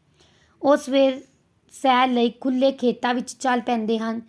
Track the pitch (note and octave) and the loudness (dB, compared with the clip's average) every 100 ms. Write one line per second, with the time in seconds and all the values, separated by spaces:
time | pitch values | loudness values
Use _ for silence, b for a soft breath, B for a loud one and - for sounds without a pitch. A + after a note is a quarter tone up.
0 | _ b b b b b C#4 C#4+ C#4 C4+ | _ b b b b b 2 2 2 2
1 | C4+ C4 - _ _ _ _ - C4+ B3 | 2 0 -10 _ _ _ _ -4 0 2
2 | C4 B3 A#3+ A#3 C4 B3+ C4+ C4+ B3 A3+ | 2 2 0 -2 -4 0 0 0 -2 -2
3 | B3 B3 - - C4+ B3 A#3+ A#3 A3 A3+ | -4 -4 -6 -6 -2 -2 -2 -4 -2 -4
4 | A3+ A3+ | -4 -8